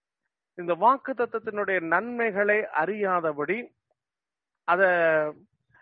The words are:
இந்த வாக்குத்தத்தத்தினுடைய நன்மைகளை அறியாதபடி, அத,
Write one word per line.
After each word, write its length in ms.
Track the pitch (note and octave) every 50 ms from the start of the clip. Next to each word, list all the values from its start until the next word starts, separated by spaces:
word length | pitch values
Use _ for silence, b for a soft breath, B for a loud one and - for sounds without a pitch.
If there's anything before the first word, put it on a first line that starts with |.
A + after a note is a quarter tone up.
| _ _ _ _ _ _ _ _ _ _ _
இந்த 220 | - F3 E3+ E3+
வாக்குத்தத்தத்தினுடைய 1040 | D#3+ G3 A#3+ C4+ C4+ - C4+ C4 A3+ A#3+ A3+ - A3+ A3+ A3+ G#3 G#3 G3+ F#3+ F#3+ F3+
நன்மைகளை 800 | E3 E3 E3+ F3+ A3 A#3+ A#3+ A#3 A#3 A3+ F3+ G3+ G3+ G3+ G#3 G#3+
அறியாதபடி, 1120 | G#3 - - D3+ D#3+ F3 G#3+ G#3+ G3+ F#3+ F#3 F3 D#3+ D#3 D3 C#3+ D3 D3 G3 A#3+ A#3+ - _ _ _ _ _ _ _ _ _ _ _ _ _ _ _ _ _ _ _
அத, 720 | E3 F3 F#3 G3 F#3 F3 F3 E3 D#3+ D#3+ D#3 D3+ D3+ D3+ - G3+ _ _ _ _ b b b